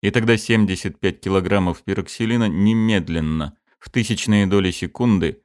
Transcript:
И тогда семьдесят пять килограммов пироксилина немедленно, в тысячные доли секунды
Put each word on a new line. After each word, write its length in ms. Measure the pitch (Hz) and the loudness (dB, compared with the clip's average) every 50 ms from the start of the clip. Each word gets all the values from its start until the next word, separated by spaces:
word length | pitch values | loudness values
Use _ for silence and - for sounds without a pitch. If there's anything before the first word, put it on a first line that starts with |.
И 100 | - 101 | -2 0
тогда 280 | 101 123 113 113 117 110 | 0 0 2 2 2 2
семьдесят 600 | - - 117 110 107 95 92 87 - 98 82 _ | 2 2 2 4 4 2 0 -2 -4 -8 -10 _
пять 220 | - 98 87 - | -4 -4 -4 -2
килограммов 640 | - 95 95 95 90 87 98 101 92 90 85 - _ | -4 0 0 0 0 2 0 0 0 0 -2 -6 _
пироксилина 680 | - 95 - 95 - - - 117 110 117 120 117 107 | -6 -6 -6 -6 -8 -6 -4 -4 -2 0 0 0 -2
немедленно, 1080 | 80 80 98 104 113 113 110 110 110 98 82 73 82 82 80 78 78 80 78 73 - _ _ _ _ _ | 0 2 2 2 2 2 2 2 0 0 -2 -2 -4 -4 -2 -2 -2 -4 -4 -6 -10 _ _ _ _ _
в 120 | - - | -20 -6
тысячные 560 | - 127 117 - 117 - - - 107 104 101 | -4 -2 -2 0 -2 -4 0 2 2 2 4
доли 240 | 95 95 101 95 92 | 4 2 2 2 0
секунды 720 | 87 - - 90 _ - 120 123 110 95 85 78 - - _ | -2 -4 -8 -10 _ -2 0 2 2 2 2 -2 -4 -6 _